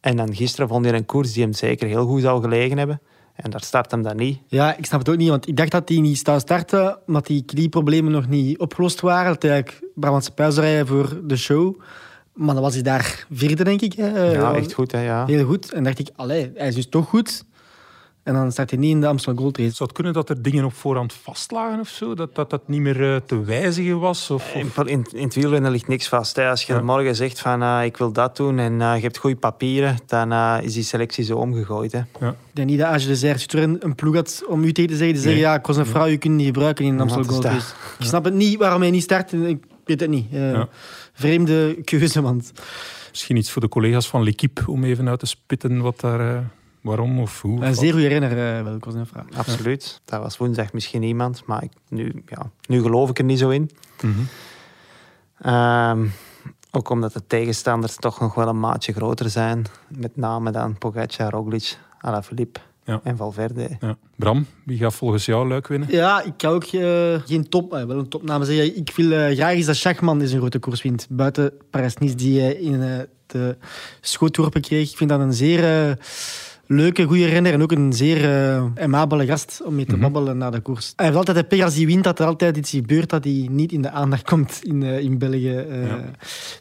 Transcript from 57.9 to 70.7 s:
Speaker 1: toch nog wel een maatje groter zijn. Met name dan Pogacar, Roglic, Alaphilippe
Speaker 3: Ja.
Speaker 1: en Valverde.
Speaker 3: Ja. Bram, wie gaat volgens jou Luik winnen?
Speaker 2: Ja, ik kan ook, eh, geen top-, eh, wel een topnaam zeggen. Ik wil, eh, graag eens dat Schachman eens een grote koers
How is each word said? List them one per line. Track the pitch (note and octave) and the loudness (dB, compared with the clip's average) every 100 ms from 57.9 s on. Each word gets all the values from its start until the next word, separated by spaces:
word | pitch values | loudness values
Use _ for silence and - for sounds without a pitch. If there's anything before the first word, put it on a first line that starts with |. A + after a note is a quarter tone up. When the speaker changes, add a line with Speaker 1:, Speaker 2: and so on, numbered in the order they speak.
| - | -4
Speaker 1:
toch | A#2+ - | -6 -2
nog | A2+ | -4
wel | G#2 A2+ | 0 0
een | A2+ | 0
maatje | A2+ A#2 - | 0 -2 -4
groter | G#2+ A2 B2 A#2 | -4 -2 -2 -2
zijn. | G#2+ A2+ A#2 A2 - _ | -2 -2 -2 -4 -10 _
Met | C#3 A#2+ - | -12 -10 -6
name | A2+ A2+ A2+ | -4 -4 -4
dan | A2 A#2 G#2 | -4 -4 -4
Pogacar, | A#2 G#2+ A2+ - A2 | -6 -6 -8 -4 -4
Roglic, | G#2+ A2 A2 - - - _ | -4 -4 -4 -6 -12 -18 _
Alaphilippe | - G#2+ G2 A#2 A#2+ - - _ | -6 -6 -6 -6 -6 -8 -20 _
Speaker 3:
Ja. | - A2 | -8 -6
Speaker 1:
en | - A#2 | -4 -6
Valverde. | G#2+ G2+ A2 A#2 A#2+ B2 | -6 -6 -6 -6 -8 -6
Speaker 3:
Ja. | A2 G#2+ _ _ | -6 -8 _ _
Bram, | G#2 B2 D3 - | 0 0 0 -8
wie | - B2 | -8 -2
gaat | A2+ | -2
volgens | A2+ B2 G#2+ | -2 0 0
jou | G2+ A#2 B2+ | 2 0 0
Luik | C3 C3+ | -2 -4
winnen? | C#3+ C#3+ | -4 0
Speaker 2:
Ja, | E3+ F3 G3+ | 2 4 2
ik | F#3+ - | 0 -4
kan | D#3 | 0
ook, | F3 | 0
eh, | - F#3 F3 F3 E3+ E3 C3+ | 0 -2 2 2 2 0 0
geen | D#3+ D3 | -2 2
top-, | F3+ F3 | 0 0
eh, | E3+ | -6
wel | A#2+ C3+ | -4 -4
een | C3+ | -4
topnaam | D3+ D#3 D3 | -6 -4 -2
zeggen. | C#3 D#3 D3+ G#3 | 0 2 2 0
Ik | D3+ - | -6 2
wil, | E3 | 2
eh, | D#3 D3 C#3 | 4 2 2
graag | D#3 | 2
eens | F3+ D#3 | 2 2
dat | D3+ | 2
Schachman | F3+ F3 E3+ D3+ | 2 2 2 2
eens | C#3 | 2
een | C3 | 0
grote | B2 B2 | 0 -2
koers | B2 | -4